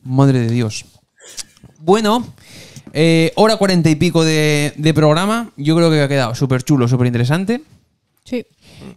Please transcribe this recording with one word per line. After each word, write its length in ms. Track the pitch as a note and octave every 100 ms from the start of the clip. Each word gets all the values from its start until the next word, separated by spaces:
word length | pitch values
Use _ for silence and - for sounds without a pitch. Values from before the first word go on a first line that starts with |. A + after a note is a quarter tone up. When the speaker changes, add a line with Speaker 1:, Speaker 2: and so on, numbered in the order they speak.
Speaker 1:
Madre 380 | C3+ C3 C#3 C3
de 100 | A2+
Dios. 360 | A#2+ A2+ - - _ _ _ - - - _ - _
Bueno, 480 | D#3 G3+ G#3+ A#3 A#3 - - - - - -
eh, 380 | C#3 E3 E3 D#3+ -
hora 220 | G#3+ A3
cuarenta 340 | G3 F3+ D#3+
y 40 | D3+
pico 280 | F3 E3
de, 500 | D#3+ D#3 D3+ D3 D3 -
de 180 | D3+ D3+
programa. 560 | D#3 D3+ G3 A3+ A3+ -
Yo 200 | C#3+ E3
creo 160 | E3+
que 100 | D#3
ha 60 | C#3+
quedado 260 | C#3 A#2+
súper 300 | A#2 C3+ B2+
chulo, 240 | - D3 A#2+
súper 180 | B2+ B2
interesante. 560 | A#2+ B2 D#3 G3 A#3+ D#4 _ _ _ _ _
Speaker 2:
Sí. 240 | - B3 - _ _ - C3+